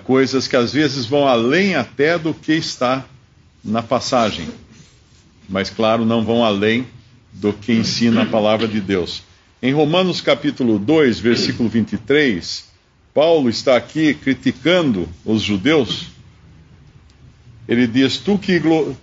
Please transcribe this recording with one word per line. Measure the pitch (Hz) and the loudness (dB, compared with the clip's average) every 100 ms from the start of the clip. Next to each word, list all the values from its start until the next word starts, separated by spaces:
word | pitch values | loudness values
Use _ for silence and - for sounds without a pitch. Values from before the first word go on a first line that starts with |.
coisas | - 131 131 131 - | 0 2 2 0 0
que | 131 | 0
às | 113 | 0
vezes | 123 151 135 | 0 -2 -2
vão | 113 147 139 | -2 0 2
além | 117 117 165 196 | 2 2 0 0
até | 160 110 - 147 170 | -2 -4 -2 0 0
do | 160 | -4
que | - - | -6 -2
está | 160 156 - 123 135 131 - _ _ _ _ | -2 -2 -4 -2 -2 -6 -18 _ _ _ _
na | 104 113 | -6 -6
passagem. | 113 123 - 127 110 92 78 - - - - _ _ _ _ _ - | -2 -2 0 0 0 -2 -10 -14 -20 -20 -20 _ _ _ _ _ -6
Mas, | 95 95 | -4 -4
claro, | - 110 117 113 | 0 0 2 2
não | 117 | 0
vão | 110 117 | 0 2
além | 113 101 107 117 131 - - - _ | 2 2 0 0 -4 -14 -20 -20 _
do | 98 104 | -6 -4
que | 101 - | -4 -2
ensina | 113 107 - 117 113 | 0 0 0 2 2
a | 107 | 2
palavra | 113 104 107 113 | 0 2 0 0
de | 107 | -4
Deus. | 95 95 82 - - _ _ _ | -2 -2 -4 -10 -18 _ _ _
Em | 123 | -2
Romanos | 147 147 180 185 - | 0 2 2 0 -2
capítulo | - 131 147 120 123 107 | -2 0 -2 -2 0 0
dois, | 104 160 139 92 | 2 2 2 2
versículo | 110 117 127 127 113 | 0 0 0 -2 -2
vinte | 113 101 | 0 -2
e | 98 | -4
três, | - 143 139 90 - - - _ _ _ _ | 0 0 2 -2 -6 -12 -14 _ _ _ _
Paulo | - 160 165 127 | 0 2 4 2
está | 110 139 123 | 0 2 2
aqui | - 151 156 | 2 0 0
criticando | - 135 131 131 - 156 180 151 98 82 85 104 | 0 -2 -2 -2 -2 0 2 2 -2 -4 -8 -2
os | 110 | -2
judeus. | 98 101 117 160 107 - - - - - - - - - - - - _ - - - - 113 | 0 -2 2 2 0 -4 -10 -18 -20 -20 -20 -20 -20 -20 -20 -20 -20 _ -20 -20 -20 -16 -4
Ele | 117 123 | 0 2
diz: | 120 135 - | 2 0 0
"Tu | - 202 | -2 -2
que | 196 175 | 0 0
glo-, | 156 160 139 131 | 2 0 0 -6